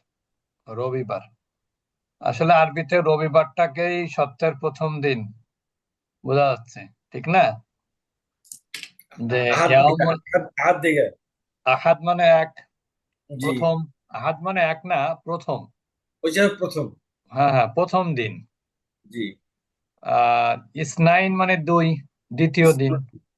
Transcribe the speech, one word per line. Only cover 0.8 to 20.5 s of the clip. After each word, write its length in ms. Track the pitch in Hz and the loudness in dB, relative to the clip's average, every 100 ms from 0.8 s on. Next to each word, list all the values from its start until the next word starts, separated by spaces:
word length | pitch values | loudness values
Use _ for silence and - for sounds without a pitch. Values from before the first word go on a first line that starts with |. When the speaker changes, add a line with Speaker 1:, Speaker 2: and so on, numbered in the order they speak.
| 127 127 104 98 - _ _ _ _ _ _ _ _ _ | -6 -6 -6 -8 -12 _ _ _ _ _ _ _ _ _
Speaker 1:
আসলে 340 | - - 165 | -4 0 4
আরবিতে 440 | 165 156 151 - 180 156 | 4 2 -2 -2 0 2
রবিবারটাকেই 880 | 151 156 160 156 - 165 151 175 175 165 | 0 2 2 0 0 -2 -2 -4 -4 -4
সপ্তাহের 480 | 156 139 - 160 135 | -4 -6 -2 -4 -4
প্রথম 260 | 156 143 160 151 | -8 -6 -6 -4
দিন 180 | 143 117 107 - _ _ _ _ _ _ _ _ 131 | -4 -4 -8 -16 _ _ _ _ _ _ _ _ -2
বোঝা 200 | 139 139 | 0 0
যাচ্ছে, 320 | 117 - 113 98 _ _ | -2 -10 -20 -20 _ _
ঠিক 140 | 127 156 185 | -10 0 2
না? 80 | 127 110 - _ _ _ _ _ _ _ - - _ - - _ _ - 117 | 2 -2 -12 _ _ _ _ _ _ _ -20 -20 _ -18 -18 _ _ -10 -4
যে 120 | 123 120 | -2 0
Speaker 2:
আহাদ 180 | 139 170 | 2 4
Speaker 1:
ইয়াউমুল 480 | 135 143 160 160 160 - | 6 6 4 2 0 -2
Speaker 2:
আহাদ, 180 | 180 - - | -4 -2 -2
আহাদ 160 | 156 170 165 | 0 2 2
দিকে। 200 | 147 - - _ _ _ _ 127 | 2 0 -4 _ _ _ _ -2
Speaker 1:
আহাদ 320 | 131 165 151 170 | 2 2 0 0
মানে 160 | 175 | 2
এক, 280 | 170 160 165 - - _ _ _ _ _ - | 4 4 2 -8 -20 _ _ _ _ _ -16
Speaker 2:
জি। 60 | 139 | -6
Speaker 1:
প্রথম। 320 | 143 127 - 165 160 _ _ | -4 0 0 0 -4 _ _
আহাদ 280 | 110 147 156 180 | -8 -6 -6 -4
মানে 160 | 190 | -2
এক 180 | 160 160 180 | -2 -2 -4
না, 140 | 160 147 160 160 | -2 -2 -6 -8
প্রথম। 340 | 165 - 123 - _ _ _ _ _ | -8 -6 -8 -10 _ _ _ _ _
Speaker 2:
ওই 80 | 165 | -2
যে 120 | 180 202 196 | 2 2 0
প্রথম। 260 | 180 156 135 - _ _ _ | -6 -6 -8 -12 _ _ _
Speaker 1:
হ্যাঁ, 200 | - - 135 | 0 2 4
হ্যাঁ, 140 | 113 165 | 2 0
প্রথম 260 | 175 185 175 127 | 0 0 0 -2
দিন। 140 | 107 87 - _ _ _ _ _ 104 | -6 -8 -18 _ _ _ _ _ _
Speaker 2:
জি। 120 | 117 101 - _ _ _ _ _ _ | -10 -10 -12 _ _ _ _ _ _
Speaker 1:
আহ, 500 | - 120 120 120 117 | -4 0 2 2 0